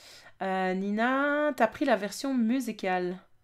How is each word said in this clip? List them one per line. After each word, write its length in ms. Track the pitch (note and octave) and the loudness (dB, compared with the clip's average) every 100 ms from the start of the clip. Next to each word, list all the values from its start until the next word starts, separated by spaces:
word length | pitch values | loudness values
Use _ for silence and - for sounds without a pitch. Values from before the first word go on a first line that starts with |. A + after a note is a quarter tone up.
| - - - - | -20 -20 -18 -6
Euh, 320 | F#3+ F#3+ F#3 | -2 0 0
Nina, 760 | F#3 G3 G#3 A#3 C4 C#4+ D4 D4+ C#4+ | 0 -2 0 2 2 2 2 0 2
t'as 100 | A3+ | 0
pris 180 | - | 2
la 120 | C#4 G#3 | 2 2
version 380 | G3 - C#4 | 0 -6 -2
musicale. 840 | C4 A3+ C4 A#3 G#3+ F#3+ F3+ F3+ F#3 - - | 2 2 0 -2 -4 -2 0 -2 -6 -12 -20